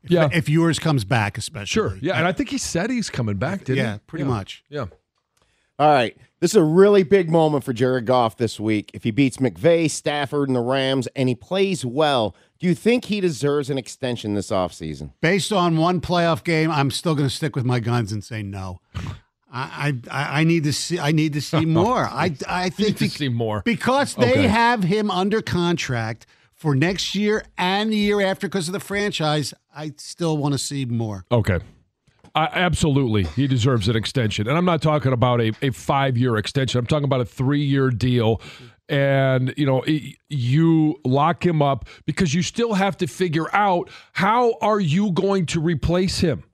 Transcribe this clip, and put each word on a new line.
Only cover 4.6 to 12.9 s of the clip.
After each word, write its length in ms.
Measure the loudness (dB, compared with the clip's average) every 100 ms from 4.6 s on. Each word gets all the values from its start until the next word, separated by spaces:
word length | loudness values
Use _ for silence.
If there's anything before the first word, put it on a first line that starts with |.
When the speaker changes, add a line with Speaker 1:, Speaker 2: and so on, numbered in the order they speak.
| _
Speaker 2:
Yeah. 180 | -10 -10 -14 _ _ _ _ _ _ _ 2
Speaker 3:
All 100 | 4
right. 280 | 6 2 -4 _ _
This 120 | 2
is 40 | 4
a 60 |
really 400 | 4 6 6 6
big 280 | 4 2 4
moment 340 | 2 4 2
for 80 | -2
Jared 320 | 0 0 0 2
Goff 300 | 2 2 0
this 240 | -4 -2
week. 300 | -2 -2 -4
If 80 | -6
he 80 | -4
beats 280 | 2 0 2
McVay, 520 | -4 2 2 4 2
Stafford, 580 | -2 -4 -4 -4 -2 0
and 60 |
the 60 | 0
Rams, 480 | 0 0 0 -2 -2 -2
and 120 | -2
he 60 |
plays 500 | -2 -4 -2 -2 -2 -6
well, 500 | 0 2 2 0 -6 _ _
do 60 | -2
you 60 |
think 320 | 0 2